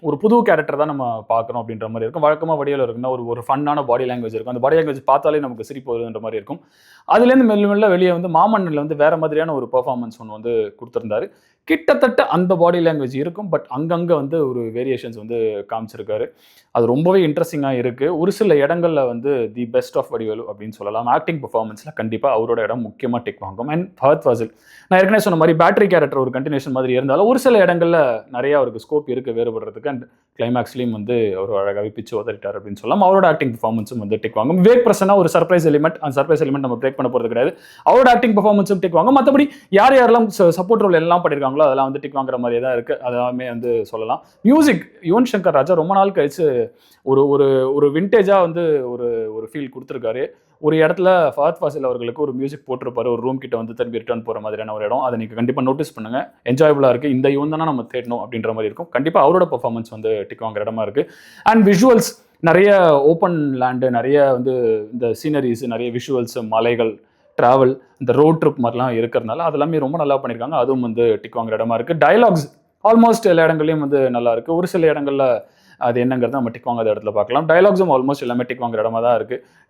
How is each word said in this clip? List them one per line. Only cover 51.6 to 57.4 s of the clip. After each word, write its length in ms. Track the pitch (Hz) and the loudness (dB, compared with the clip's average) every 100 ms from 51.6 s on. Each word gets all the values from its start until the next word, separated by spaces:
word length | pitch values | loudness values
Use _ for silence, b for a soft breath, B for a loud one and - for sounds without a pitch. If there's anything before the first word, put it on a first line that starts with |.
ஃபாசில் 220 | 156 143 | -4 -4
அவர்களுக்கு 380 | 131 123 120 120 | -4 -4 -6 -4
ஒரு 120 | 143 | -4
மியூசிக் 400 | 127 139 147 - | -4 -6 -8 -8
போட்டிருப்பாரு, 340 | 127 123 120 120 | -8 -6 -4 -2
ஒரு 80 | 117 | -2
ரூம் 220 | 123 131 | -2 -6
கிட்ட 200 | 131 117 | -6 -6
வந்து 160 | 113 | -6
திரும்பி 240 | 113 117 117 | -6 -6 -6
ரிட்டர்ன் 260 | 117 117 | -6 -8
போற 160 | 113 110 | -6 -8
மாதிரியான 340 | 107 107 110 | -8 -8 -8
ஒரு 120 | 107 104 | -6 -4
இடம். 140 | 127 | -2
அதை 180 | 127 117 | -2 -4
நீங்க 160 | 110 | -6
கண்டிப்பா 280 | 110 120 139 | -4 -2 0
நோட்டீஸ் 320 | 131 143 147 | -2 -2 -6
பண்ணுங்க. 400 | - 110 127 - b - | -10 -8 -8 -8 b -4
என்ஜாயபிளா 400 | 135 156 143 135 | 2 4 4 4
இருக்கு. 200 | 123 147 | 2 0
இந்த 200 | 131 139 | 0 2
யுவன் 200 | 139 | 0